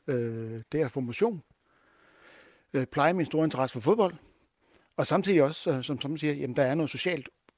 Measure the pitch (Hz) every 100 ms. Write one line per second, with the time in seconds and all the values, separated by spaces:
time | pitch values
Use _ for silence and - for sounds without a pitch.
0 | - 123 117 113 113 113 - 117 123 139
1 | 123 117 226 180 - _ _ _ _ _
2 | _ _ - - - _ _ 143 127 -
3 | 147 185 156 151 160 127 127 123 117 220
4 | 190 160 - _ _ _ _ _ _ -
5 | - 135 185 190 139 156 175 135 123 139
6 | 139 156 151 143 139 120 131 151 151 -
7 | 180 165 - _ _